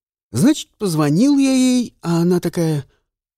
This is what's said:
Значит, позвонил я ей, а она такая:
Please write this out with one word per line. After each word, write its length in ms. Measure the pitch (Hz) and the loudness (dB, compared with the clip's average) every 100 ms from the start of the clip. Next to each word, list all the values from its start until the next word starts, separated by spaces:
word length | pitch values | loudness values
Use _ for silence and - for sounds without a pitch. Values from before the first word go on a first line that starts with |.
| _ _ _ | _ _ _
Значит, 380 | 110 233 311 - _ | 0 0 0 -6 _
позвонил 600 | 202 156 147 156 277 277 | -4 0 0 2 2 2
я 140 | 269 | 2
ей, 460 | 262 254 247 226 - | 2 2 0 -2 -8
а 200 | 165 170 | -4 0
она 180 | 175 175 | 0 0
такая: 460 | 170 180 160 151 - _ _ _ _ | -2 -4 -4 -4 -8 _ _ _ _